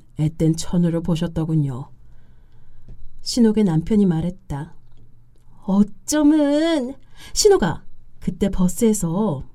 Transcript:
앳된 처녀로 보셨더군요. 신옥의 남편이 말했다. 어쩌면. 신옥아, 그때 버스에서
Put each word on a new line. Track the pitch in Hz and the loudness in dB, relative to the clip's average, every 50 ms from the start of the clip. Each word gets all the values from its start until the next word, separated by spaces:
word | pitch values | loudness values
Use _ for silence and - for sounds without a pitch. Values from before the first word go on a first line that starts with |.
| - - - - | -8 -14 -6 -2
앳된 | 151 156 - - 165 156 160 | -2 -2 0 0 0 0 2
처녀로 | 160 - - - 175 175 170 165 170 165 | 0 -2 -2 0 2 2 2 0 0 -2
보셨더군요. | 175 165 156 175 165 165 170 160 165 160 156 147 139 131 120 139 - - - - - - - - - - - - - - - - - - - - - - - - - - - - | -2 -2 -2 -2 -4 -2 -4 -2 0 0 0 0 0 -4 -8 -10 -14 -16 -20 -20 -20 -18 -18 -18 -20 -20 -20 -20 -20 -20 -18 -16 -14 -14 -14 -14 -14 -12 -10 -8 -8 -8 -8 -8
신옥의 | - - 254 226 220 214 220 214 | -4 2 4 4 4 4 4 2
남편이 | 185 160 160 175 - 226 208 202 | 4 2 2 0 2 2 4 4
말했다. | 185 160 160 160 175 175 - - - 147 139 156 160 - - - - - - - - - - - - - - - - - - - | 4 2 0 -2 -4 -6 -10 -10 -10 -8 -8 -8 -10 -14 -16 -18 -18 -20 -20 -20 -20 -20 -20 -20 -20 -20 -20 -20 -20 -20 -12 -4
어쩌면. | - 190 202 208 - - - - - 294 302 294 294 311 311 294 285 294 294 320 339 330 294 240 247 277 - - - - - - - - | 0 2 4 4 2 0 -6 -6 -2 0 4 4 6 6 6 4 4 2 2 2 2 2 0 -2 -4 -8 -12 -16 -20 -20 -18 -16 -6 -4
신옥아, | - - 415 - - - 165 156 - - - - - - - - - | 2 4 6 6 6 4 0 -2 -4 -8 -12 -12 -12 -14 -16 -18 -8
그때 | - - 180 - 202 196 | -6 -6 -4 -2 -2 -2
버스에서 | 185 - 180 180 - - 233 220 214 214 180 165 165 196 220 202 143 131 139 - - | 2 2 2 2 2 2 2 2 2 2 0 -2 0 0 0 0 -2 -4 -6 -12 -14